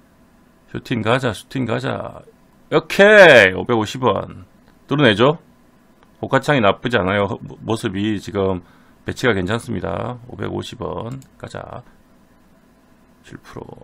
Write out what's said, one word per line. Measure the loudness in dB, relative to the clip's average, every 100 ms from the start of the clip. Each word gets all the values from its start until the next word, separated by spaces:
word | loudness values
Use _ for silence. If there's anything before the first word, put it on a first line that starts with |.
| _ _ _ _ _ _ _
슈팅 | -12 -6 -4
가자, | 0 -2 -2
슈팅 | -8 -10 -8 -6
가자. | -6 -6 -8 -10 -16 -20 _ _ _ -4
오케이! | -4 -2 4 8 10 10 10 8
오백오십 | 2 -2 -2 -2 -2
원. | -2 -2 -6 -14 -20 _ _ _ -6
뚫어내죠? | 2 2 4 2 0 _ _ _ _ _ _ _ -14
호카창이 | -4 -2 0 2
나쁘지 | 2 0 -2 -2
않아요. | 0 -2 -2 -6
모-, | -12 -14
모습이 | -8 -6 -6 -4 -4 -6
지금 | -6 -4 -2 -4 -8 -20 _ _ -12
배치가 | -4 -2
괜찮습니다. | 0 -2 -6 -6 -8 -6 -6 -8 -12 -16
오백오십 | -12 -10 -8 -10 -12
원. | -10 -10 -12 -14 -18 -20
가자. | -16 -14 -14 -18 -20 _ _ _ _ _ _ _ _ _ _ _ _ _
칠 | -20 -20
프로. | -20 -20 -18 -20